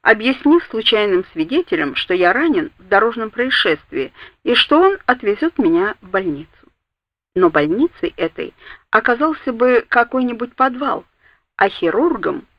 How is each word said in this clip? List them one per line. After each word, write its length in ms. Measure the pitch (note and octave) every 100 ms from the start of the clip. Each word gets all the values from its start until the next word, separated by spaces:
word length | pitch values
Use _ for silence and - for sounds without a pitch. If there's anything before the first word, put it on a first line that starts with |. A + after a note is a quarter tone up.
объяснив 600 | - G#3+ A#3 C4 C#4+ E4+ -
случайным 600 | A3 A3 A4 G#3 F3+ F#3
свидетелям, 640 | E3 D#3+ D4 F4 E3 D3 -
что 200 | - F3+
я 180 | F3
ранен 380 | A#3+ D#4+ G#3 D3+ _
в 80 | -
дорожном 420 | G3+ A3+ A#3 A3
происшествии 800 | A3+ B3+ B3+ F#3+ D3+ _ B2+ C3 - - _
и 120 | - A#3+
что 260 | - D4
он 160 | F#4+ G4 -
отвезёт 540 | B3+ G#3 G#3 D#4+ -
меня 340 | G3 E3+ G3+ -
в 80 | F#3
больницу. 400 | F#3+ F3 C#3+ D#3+ _ _ _ _ _ _ _ _ F3+
Но 160 | F3+
больницей 640 | D#3 D3 G3 E4 - - -
этой 380 | E3 - - _ - - _
оказался 640 | A3 A#3+ A#3+ D#4 D#4 -
бы 320 | A3+ B3 B3 -
какой-нибудь 680 | A#3+ A#3+ C4 B3 A3+ B3 -
подвал, 500 | C4 B3+ C#4 - - _ _ _ _ -
а 140 | G3
хирургом 760 | - E3 F3+ E4 B3+ E3+ - -